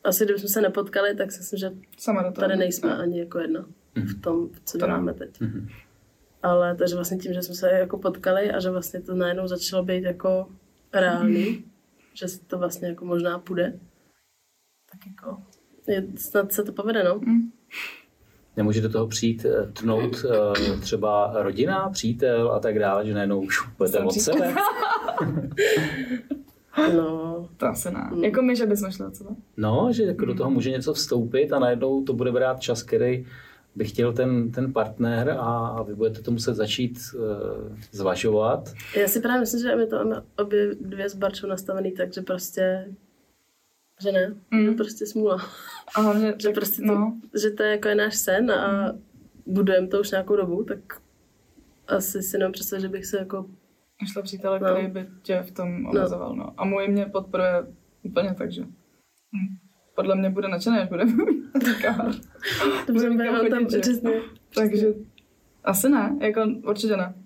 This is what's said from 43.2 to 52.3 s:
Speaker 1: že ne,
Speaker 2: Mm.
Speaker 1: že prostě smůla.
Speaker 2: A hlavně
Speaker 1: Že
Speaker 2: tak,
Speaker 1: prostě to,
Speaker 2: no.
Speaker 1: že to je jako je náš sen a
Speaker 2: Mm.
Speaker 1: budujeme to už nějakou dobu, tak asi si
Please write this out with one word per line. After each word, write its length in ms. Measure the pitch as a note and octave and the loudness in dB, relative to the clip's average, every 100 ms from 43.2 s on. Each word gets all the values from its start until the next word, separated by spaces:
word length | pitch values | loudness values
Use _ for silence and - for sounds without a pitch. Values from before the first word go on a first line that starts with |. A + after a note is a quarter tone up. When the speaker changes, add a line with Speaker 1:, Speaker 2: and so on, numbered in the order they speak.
| _ _ _ _ _ _ _ _ | _ _ _ _ _ _ _ _
Speaker 1:
že 100 | G3 | 0
ne, 220 | F#3+ F#3+ G#3 _ | 2 0 -4 _
Speaker 2:
Mm. 140 | A3 | 4
Speaker 1:
že 60 | G#3+ | 4
prostě 340 | A3+ G#3+ - G#3+ | 4 -2 -4 -6
smůla. 360 | A3 G#3+ F#3 F#3 - - - - G#3 | 0 2 0 -4 -14 -18 -18 -6 2
Speaker 2:
A 40 | |
hlavně 340 | G#3+ G#3 A3 G#3+ | 4 4 2 2
Speaker 1:
Že 100 | G#3 | 0
Speaker 2:
tak, 60 | |
Speaker 1:
prostě 280 | G#3+ G#3 - | 0 -2 0
to, 120 | G#3+ | 2
Speaker 2:
no. 260 | G3+ A3 A#3 - G#3 | 2 2 -2 -6 0
Speaker 1:
že 80 | G#3+ | 0
to 120 | G#3 | 2
je 80 | G#3+ | 0
jako 180 | G#3 G#3 | 2 2
je 60 | |
náš 220 | G#3 G#3+ - | 2 2 0
sen 340 | - F#3+ A#3+ | 2 2 4
a 420 | G#3 G3 G3 G3+ | 2 2 0 0
Speaker 2:
Mm. 60 | - - - - - - | -4 -14 -20 -20 -18 -2
Speaker 1:
budujeme 400 | F#3+ F#3+ F#3 F#3 | 2 4 4 4
to 140 | G3+ | 0
už 100 | G3 | 0
nějakou 260 | F#3+ F#3+ G3+ | -2 2 2
dobu, 280 | F3+ F3 | 2 -2
tak 140 | - G3 - - _ _ _ _ _ _ _ _ - | -4 -8 -10 -20 _ _ _ _ _ _ _ _ -2
asi 340 | F#3+ F#3+ G3 | -2 -2 -6
si 160 | F#3+ | -4